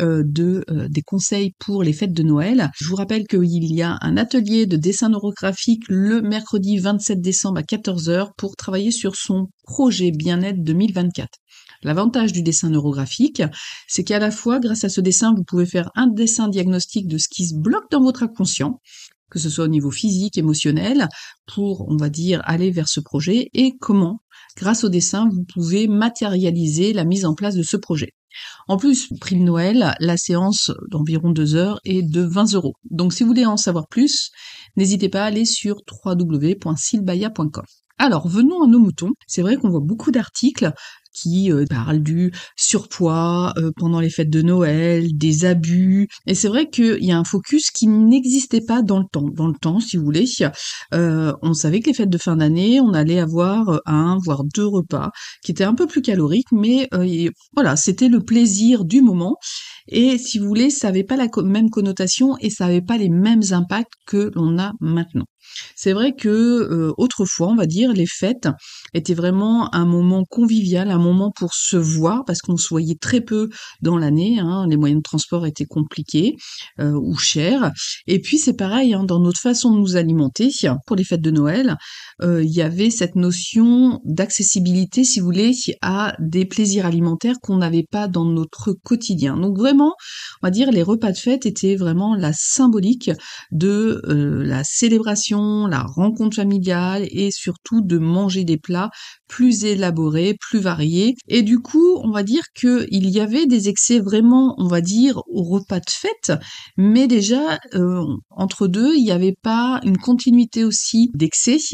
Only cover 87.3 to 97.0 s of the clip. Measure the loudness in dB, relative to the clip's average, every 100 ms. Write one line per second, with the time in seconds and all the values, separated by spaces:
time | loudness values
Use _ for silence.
87.3 | -4 -2 0 2 0 -2 -4 -4 -2 0
88.3 | 0 -4 -6 -6 -6 -2 -4 -2 -2 -2
89.3 | 0 -2 0 2 4 4 0 -12 -18 -18
90.3 | -6 -2 0 2 2 2 0 0 -2 -2
91.3 | 0 -2 -2 0 0 0 0 0 0 -2
92.3 | -2 -4 2 4 4 2 0 -2 -6 -8
93.3 | -20 -8 -2 0 2 0 -2 -2 0 0
94.3 | -2 -2 -2 -4 -2 2 2 0 -4 -2
95.3 | -2 0 0 0 -2 -4 0 0 2 -2
96.3 | 0 0 0 0 0 -2 -2